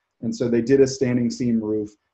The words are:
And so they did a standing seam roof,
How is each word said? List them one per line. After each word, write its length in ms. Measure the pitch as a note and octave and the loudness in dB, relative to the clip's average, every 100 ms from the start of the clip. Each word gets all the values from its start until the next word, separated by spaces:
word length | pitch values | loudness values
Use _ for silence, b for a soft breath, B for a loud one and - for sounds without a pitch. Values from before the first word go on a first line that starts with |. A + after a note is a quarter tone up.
| _ _ | _ _
And 140 | A2+ A2+ | -8 -4
so 120 | A#2+ | -2
they 140 | A#2 | 0
did 200 | A#2 C#3 | 2 4
a 60 | C3 | 4
standing 440 | - B2 B2 A#2+ | 2 -2 0 -2
seam 280 | A2+ B2 A2+ | -2 -2 0
roof, 300 | G#2+ G#2+ G#2 _ _ | -2 -4 -6 _ _